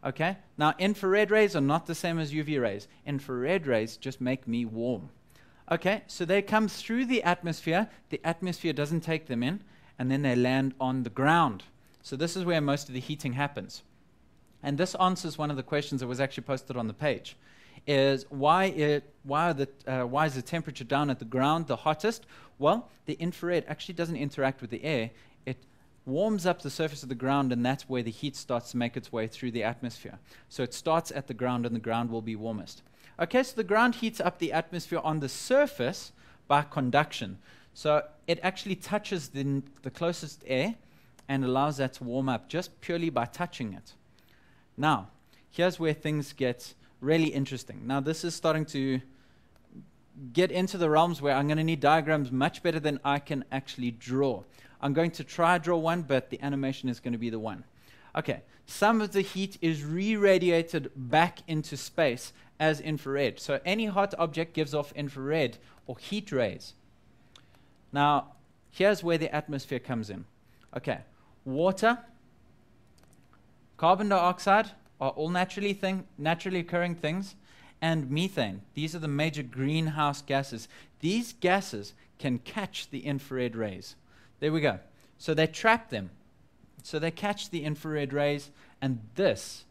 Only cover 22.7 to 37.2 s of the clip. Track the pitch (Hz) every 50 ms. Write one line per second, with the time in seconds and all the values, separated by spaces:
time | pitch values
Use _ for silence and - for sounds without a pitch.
22.7 | 180 233 247 - - - _ - 151 - 165 175 185 - - 170 175 165 - -
23.7 | 156 - - - 185 165 170 165 165 123 139 143 - - 135 131 131 - - 110
24.7 | - - - 151 160 127 110 117 - - - - - _ - - 131 - - _
25.7 | _ _ - _ _ - _ - 131 151 196 220 220 202 165 185 170 175 - 147
26.7 | 135 - 160 156 147 139 - 127 131 117 127 131 139 143 139 131 123 120 120 123
27.7 | 135 131 - - 135 123 120 117 110 - - 123 - - - - 127 120 120 -
28.7 | - 123 120 117 - 131 - - - 117 110 113 - - - 123 113 120 104 107
29.7 | 120 - - 123 117 - - - - - - - - - - _ - - 131 -
30.7 | - - - 165 160 165 165 - - 143 135 - 127 107 123 123 123 120 120 120
31.7 | 117 113 107 120 113 117 120 120 113 113 110 113 110 104 107 117 113 104 82 -
32.7 | - - - - _ _ - - - - 165 170 - 247 262 254 - - 220 175
33.7 | 202 220 240 247 233 - - 220 220 - - 180 175 - 175 156 - 156 165 -
34.7 | - 175 - - 170 165 - 160 156 156 147 131 - - - - 254 269 294 -
35.7 | - - 123 123 185 - - - - - - - - - _ _ 143 143 147 -
36.7 | - 156 135 127 120 143 151 151 - -